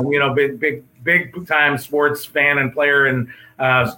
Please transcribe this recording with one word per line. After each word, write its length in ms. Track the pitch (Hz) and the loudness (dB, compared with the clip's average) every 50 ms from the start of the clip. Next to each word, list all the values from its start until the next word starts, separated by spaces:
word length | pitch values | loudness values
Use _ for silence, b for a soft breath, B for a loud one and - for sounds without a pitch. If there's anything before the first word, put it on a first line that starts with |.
| 127 143 | 0 0
you 100 | 143 143 | 0 2
know, 140 | 143 135 123 | 2 2 2
big, 260 | 147 143 139 131 120 | 2 0 0 0 -2
big, 240 | 156 151 - - - _ _ - 120 | -4 -4 -4 -4 -12 _ _ -8 -2
big 440 | 165 170 180 175 - - 185 175 - | 0 0 0 0 -4 -12 -12 -6 -2
time 300 | 156 151 147 147 143 131 | 0 0 2 2 0 -2
sports 460 | - - 143 147 147 147 147 - - | -6 -4 -2 0 0 0 0 -2 -10
fan 360 | - - 151 143 143 143 139 | -6 -2 0 0 0 2 0
and 120 | 135 127 - | -2 -2 -2
player, 340 | 151 147 143 143 139 139 135 | 0 0 2 2 2 2 2
and, 200 | 131 127 120 B B B B B B B | 0 -2 -4 B B B B B B B
uh, 300 | 131 131 127 127 120 117 - | 0 2 2 2 2 0 -4